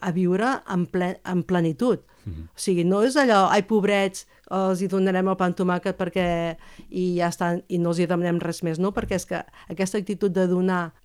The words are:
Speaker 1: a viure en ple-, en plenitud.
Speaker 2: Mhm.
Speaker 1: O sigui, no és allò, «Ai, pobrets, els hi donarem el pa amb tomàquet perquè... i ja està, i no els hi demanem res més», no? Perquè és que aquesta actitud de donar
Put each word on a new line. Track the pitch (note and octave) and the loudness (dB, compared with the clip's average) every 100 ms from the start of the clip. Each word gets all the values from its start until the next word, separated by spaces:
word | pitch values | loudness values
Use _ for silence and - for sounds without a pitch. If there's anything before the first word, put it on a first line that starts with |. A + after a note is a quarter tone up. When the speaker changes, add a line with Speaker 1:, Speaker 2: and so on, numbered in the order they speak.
Speaker 1:
a | F#3 | -4
viure | F3 F3+ F#3 B3 C4+ - | 0 2 2 0 -2 -4
en | F#3 F3 | -4 -2
ple-, | F#3 F3+ - | -2 -2 -4
en | F#3 F3+ | -4 -2
plenitud. | E3+ F3+ E3 C#3 B3+ F#3+ - _ G2+ | 0 0 0 0 0 0 -4 _ -12
Speaker 2:
Mhm. | D#2+ | -12
Speaker 1:
O | E2 - | -12 -8
sigui, | - F3 | -2 2
no | E3+ G3+ | 2 4
és | B3+ D4 | 2 4
allò, | B3+ G3+ F3+ | 4 6 6
«Ai, | G#3 | 4
pobrets, | G3 G#3+ G3+ G3+ G3 - - _ - | 2 2 2 2 0 -4 -18 _ -6
els | F#3+ F#3+ F#3 | -2 0 0
hi | F#3+ | 0
donarem | F#3+ F#3+ F#3 F#3+ | 0 2 2 0
el | F#3 | 0
pa | F3+ | 0
amb | F3 | 0
tomàquet | F3+ F3+ F#3+ F#3 | 0 0 -2 -4
perquè... | F3 F#3 F3 E3+ E3+ D#3+ - - - | -4 0 0 0 -2 -6 -14 -20 -10
i | F3+ F3+ F3 | -4 -2 0
ja | E3+ | 0
està, | - F3 F3 - | 0 -2 -2 -2
i | F3+ | -2
no | E3+ | 0
els | E3+ | 0
hi | E3+ | 0
demanem | F3 F3 E3+ | 0 0 0
res | E3 E3 | -2 -4
més», | E3+ D#3+ | -4 -2
no? | G3 | -2
Perquè | F#3+ G3 F#3 | -2 -4 -4
és | - | -4
que | E3+ - - - | -8 -8 -16 -10
aquesta | E3+ F#3+ A3 | -4 -2 -2
actitud | F#3+ F#3+ G3 | -4 -2 0
de | F3+ F3+ | 2 2
donar | F3+ F#3 F3+ E3 - | 2 2 0 -4 -10